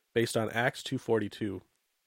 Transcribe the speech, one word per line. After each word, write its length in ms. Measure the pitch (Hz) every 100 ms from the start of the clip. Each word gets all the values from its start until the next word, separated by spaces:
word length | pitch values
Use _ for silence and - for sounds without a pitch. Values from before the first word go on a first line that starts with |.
| _
based 240 | 120 113 117
on 120 | 110
Acts 320 | 113 127 -
two 140 | - 131
forty-two, 640 | - 113 101 - 107 95 - _ _ _